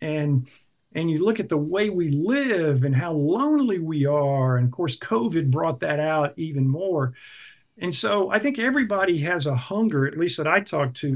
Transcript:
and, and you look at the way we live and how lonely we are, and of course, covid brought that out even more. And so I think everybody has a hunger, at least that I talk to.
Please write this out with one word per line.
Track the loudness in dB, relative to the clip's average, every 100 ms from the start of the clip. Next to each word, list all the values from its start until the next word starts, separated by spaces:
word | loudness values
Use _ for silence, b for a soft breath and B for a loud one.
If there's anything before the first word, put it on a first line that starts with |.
and, | -6 -2 0 0 -2 b b b _
and | -4 -2
you | 2
look | 2 0
at | 0
the | -2
way | 0 0 0
we | 0 0
live | 0 0 0 0 0 2 2
and | 2 0
how | 0
lonely | 0 2 2 2 2 2 0
we | -2 0 2
are, | 2 2 2 2 2
and | 2
of |
course, | 0 -4 -4
covid | -2 -2 0 0 0
brought | 2 0 -2
that | -2 -2
out | 0 0 0 -4
even | -6 0 0
more. | 0 -2 0 -2 -6 B B B B B -10
And | -4
so | -2 0 0 0
I | 0
think | 0 0
everybody | 0 2 0 0 2 2
has | 0 -2 -2
a | -2
hunger, | -2 -2 0 2 0
at | 0
least | -2 -2
that | 0
I | 0
talk | 0 -2 -2 -4
to. | -4